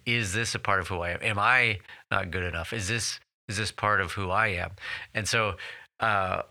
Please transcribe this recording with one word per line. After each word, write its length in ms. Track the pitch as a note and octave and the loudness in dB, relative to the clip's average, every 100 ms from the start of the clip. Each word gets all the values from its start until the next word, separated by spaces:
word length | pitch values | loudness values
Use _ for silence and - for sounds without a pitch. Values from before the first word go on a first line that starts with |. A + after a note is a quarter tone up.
| - | -2
is 280 | A#2+ G2+ | 0 0
this 220 | G#2+ A2+ - | -2 -2 -2
a 40 | |
part 200 | - F#2+ | 2 0
of 80 | E2+ | 0
who 140 | F2+ | -2
I 80 | F2 | -2
am? 80 | F2 | -2
Am 180 | A2+ G2+ | -2 2
I 400 | A2 B2+ A#2 F#2+ - - _ | 6 6 4 0 -6 -20 _
not 220 | G2+ F#2 | -2 0
good 120 | F#2 | -2
enough? 300 | F2+ E2 - | -2 -4 -4
Is 140 | A2+ F#2+ | -4 -2
this, 320 | A#2 - - - _ - | -2 -2 -6 -14 _ -8
is 80 | G2+ | -4
this 140 | G2+ | -4
part 280 | - G#2 G2+ | 0 2 4
of 120 | F2+ | 2
who 160 | - F#2 | -2 0
I 180 | G2 A2 | 2 2
am?" 220 | F2+ F2 F#2 - - - | 0 -4 -8 -10 -10 -6
And 140 | A2 G#2 | -4 0
so, 280 | A#2 G#2+ F2 - - - - | 2 2 -2 -10 -14 -20 -2
uh, 440 | A2+ G2+ F#2 F#2+ - | 2 2 2 -2 -4